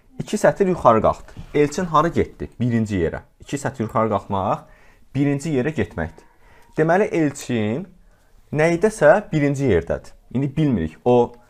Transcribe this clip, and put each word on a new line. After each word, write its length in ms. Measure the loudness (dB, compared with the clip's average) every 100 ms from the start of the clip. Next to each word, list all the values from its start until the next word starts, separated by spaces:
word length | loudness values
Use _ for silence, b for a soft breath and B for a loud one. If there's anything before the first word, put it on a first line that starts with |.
| _ -16
İki 180 | -8 0
sətir 300 | 2 2 0
yuxarı 300 | 4 4 4
qalxdı. 320 | 2 0 -8 -20 -4
Elçin 320 | 0 0 0 -2
hara 220 | 0 0
getdi? 420 | 0 -4 -6 -14 -4
Birinci 400 | -2 0 0 -2
yerə. 220 | -2 -4 -12 _
İki 180 | -10 -8
sətir 300 | -8 -6 -4
yuxarı 220 | -2 0
qalxmaq 540 | -2 -4 -4 -2 -4 b b b b -10 -2
birinci 360 | -2 -2 -2
yerə 200 | -2 -2
getməkdir. 520 | -4 -6 -6 -8 -10 -20 b b b b -2
Deməli, 280 | 2 2 0
Elçin 760 | 0 -2 -4 -4 -2 -2 -4 -8 -18 _ _ _ -20 _
nə 140 | 0 0 2
idəsə 540 | 0 4 6 6 2
birinci 380 | 0 0 0 2
yerdədir. 440 | 0 0 -6 -8 -20 _
İndi 160 | -6 -4 0
bilmirik, 400 | 0 0 -4 -2 2
o, 280 | 4 2 -4